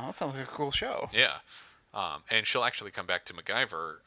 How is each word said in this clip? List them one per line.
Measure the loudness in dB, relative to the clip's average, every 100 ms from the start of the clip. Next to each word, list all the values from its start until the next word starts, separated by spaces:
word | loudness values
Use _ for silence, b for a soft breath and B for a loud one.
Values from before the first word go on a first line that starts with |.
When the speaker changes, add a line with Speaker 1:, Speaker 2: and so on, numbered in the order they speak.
| -6
Speaker 1:
that | -4
sounds | -4
like | -4
a | -6
cool | -4 -2
show. | 0 -2 -2 2
Speaker 2:
Yeah. | 6 6 4 -8 B B B B
Um, | -4 -2 -4 0
and | 2 4
she'll | 4 2
actually | 0 -4
come | -6 0
back | 0 -2
to |
MacGyver, | -8 -2 0 0 -2 -6 -8